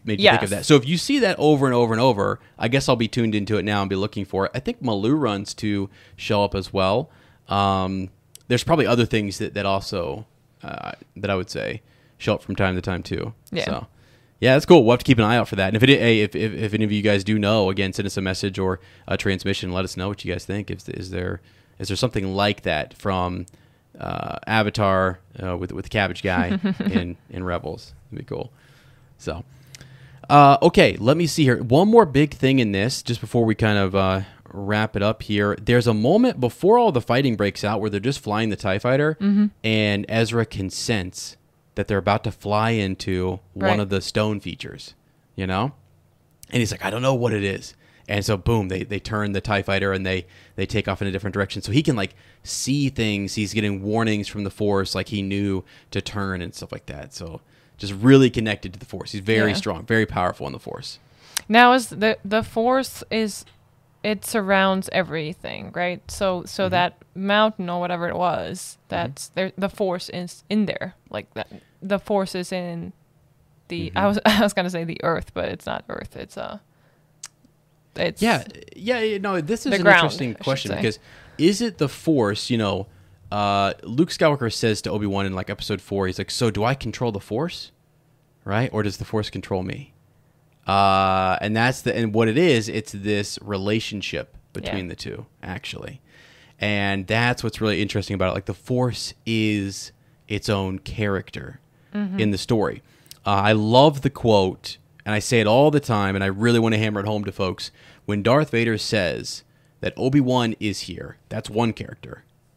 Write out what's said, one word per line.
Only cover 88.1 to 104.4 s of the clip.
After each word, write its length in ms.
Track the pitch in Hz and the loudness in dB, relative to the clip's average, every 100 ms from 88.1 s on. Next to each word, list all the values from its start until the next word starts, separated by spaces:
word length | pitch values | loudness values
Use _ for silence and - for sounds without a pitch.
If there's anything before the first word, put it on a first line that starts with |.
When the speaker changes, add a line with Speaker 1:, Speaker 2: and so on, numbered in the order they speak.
| _ _ _ | _ _ _
Speaker 1:
right? 260 | 101 104 127 | -4 -2 0
Or 100 | 107 | -2
does 140 | 101 - | -4 -6
the 60 | |
Force 240 | 101 110 101 | -6 -4 -4
control 340 | 98 - 95 | -8 -6 -6
me?" 300 | 95 - 143 _ _ _ _ _ _ _ - | -4 -10 -14 _ _ _ _ _ _ _ 0
Uh, 720 | 98 98 95 95 95 92 92 | 4 4 4 4 2 0 0
and 160 | 104 110 | 0 0
that's 260 | 120 127 | 0 0
the, 140 | 123 113 | -4 -2
and 180 | 113 | 0
what 140 | 107 113 | 2 2
it 100 | 117 | 4
is, 300 | 180 120 107 | 4 2 0
it's 240 | 104 - | -6 -8
this 460 | 107 101 104 101 - | -8 -2 -2 -4 -10
relationship 920 | 107 98 98 110 - 104 - 73 - - _ | -6 -4 -2 -2 -4 -8 -6 -8 -10 -18 _
between 320 | - - 101 | -12 -8 -8
Speaker 2:
Yeah. 60 | 90 | -8
Speaker 1:
the 60 | - | -10
two, 300 | - - - _ | -12 -12 -16 _
actually. 580 | - 92 - - - 143 _ - - - _ _ | -12 -12 -12 -14 -14 -18 _ -20 -20 -20 _ _
And 460 | 104 101 101 98 95 | -4 -2 -2 -2 -2
that's 360 | 110 120 123 | 2 2 0
what's 180 | 113 - | -4 -2
really 200 | 107 92 | 0 0
interesting 320 | 101 104 - | -2 -4 -4
about 160 | 98 92 | -2 -2
it. 40 | |
Like, 100 | 95 104 | -2 -6
the 80 | |
Force 600 | 98 - 123 127 117 - - - | -10 -4 -2 -2 -4 -10 -10 -4
is 640 | 113 107 104 98 95 - _ _ _ _ | 0 0 0 -2 -8 -14 _ _ _ _
its 200 | 104 - | -6 -2
own 300 | 101 95 95 | 0 -2 -6
character 840 | - - 104 95 - - - 135 _ _ _ | -10 -4 -2 -2 -4 -14 -14 -18 _ _ _
Speaker 2:
Mm-hmm. 280 | 208 202 190 | -8 -6 0
Speaker 1:
in 100 | 107 | 0
the 80 | 98 | 0
story. 440 | - 113 82 57 _ _ _ - - | 0 0 0 -4 _ _ _ -8 0
Uh, 40 | |
I 200 | 98 104 | 2 4
love 500 | 110 107 123 151 139 | 4 6 8 8 4
the 80 | 135 | -4
quote, 640 | - 117 104 | 0 4 4